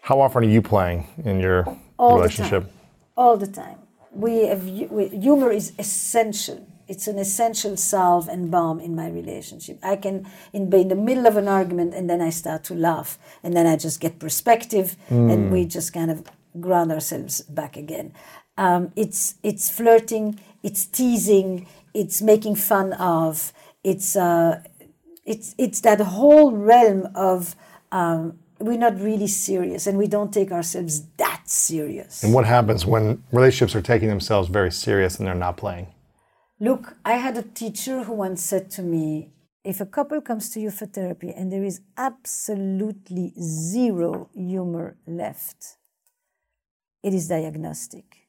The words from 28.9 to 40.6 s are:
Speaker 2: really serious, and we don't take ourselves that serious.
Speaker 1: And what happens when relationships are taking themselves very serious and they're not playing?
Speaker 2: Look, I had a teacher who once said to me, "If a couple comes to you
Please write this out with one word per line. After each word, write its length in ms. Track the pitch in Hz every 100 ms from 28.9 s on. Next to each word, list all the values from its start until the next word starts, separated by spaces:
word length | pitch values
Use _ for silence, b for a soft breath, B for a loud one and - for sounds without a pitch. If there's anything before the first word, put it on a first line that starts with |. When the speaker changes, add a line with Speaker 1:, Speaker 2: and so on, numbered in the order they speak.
| 190
Speaker 2:
really 280 | 208 214 202
serious, 600 | - - 190 180 180 202
and 100 | 196
we 100 | 208
don't 240 | 208 208
take 180 | 208 196
ourselves 520 | 175 170 175 170 151 - -
that 240 | - - -
serious. 720 | - - 160 151 101 - -
Speaker 1:
And 100 | 107
what 120 | 123 113
happens 400 | 120 110 110 85
when 380 | 113 107 123 -
relationships 440 | 120 131 127 113 110
are 60 |
taking 280 | 90 117 110
themselves 380 | 101 - 104 90
very 220 | 98 92
serious 460 | - - 101 92 92
and 100 | 95
they're 80 | 90 90
not 100 | 90
playing? 300 | 101 87 90 _ _ _ _ _ _ _
Speaker 2:
Look, 360 | 214 262 - -
I 100 | -
had 220 | 240 262 233
a 40 |
teacher 600 | 220 - 226 214 - 262
who 100 | 226
once 280 | 220 190 180
said 260 | - 190 190
to 100 | -
me, 480 | 180 165 156 156 151 _ _ _
"If 180 | 196 190
a 40 | 196
couple 360 | - 294 302
comes 280 | 294 226 214
to 80 |
you 120 | 220